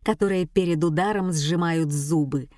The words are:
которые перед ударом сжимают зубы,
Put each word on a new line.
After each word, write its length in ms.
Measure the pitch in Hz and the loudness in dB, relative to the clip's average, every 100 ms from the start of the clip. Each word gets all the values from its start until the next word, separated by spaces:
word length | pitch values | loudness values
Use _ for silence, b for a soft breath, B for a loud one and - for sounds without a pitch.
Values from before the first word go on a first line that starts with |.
которые 420 | - 214 202 190 165 | -4 0 0 0 0
перед 360 | - 175 165 | 0 0 2
ударом 480 | 170 156 196 208 185 | 0 2 0 0 -2
сжимают 580 | 160 147 170 170 165 156 | -2 0 0 0 0 0
зубы, 560 | 147 143 160 139 139 127 | -2 0 0 0 -4 -6